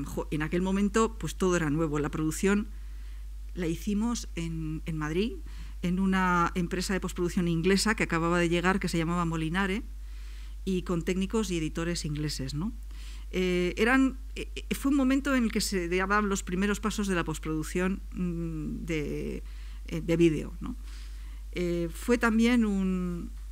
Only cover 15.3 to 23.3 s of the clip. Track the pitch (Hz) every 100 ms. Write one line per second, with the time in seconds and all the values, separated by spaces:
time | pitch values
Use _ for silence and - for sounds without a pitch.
15.3 | 262 226 214 - 196 170 185 190 208 208
16.3 | 196 - 180 202 196 214 190 196 180 160
17.3 | 151 156 156 151 180 185 196 - - 180
18.3 | 170 165 160 151 151 160 160 143 147 147
19.3 | 127 - - - - - 165 165 170 170
20.3 | 151 - - - - - - - - -
21.3 | - - - 175 175 170 - - 240 233
22.3 | 220 233 247 214 196 190 185 180 170 -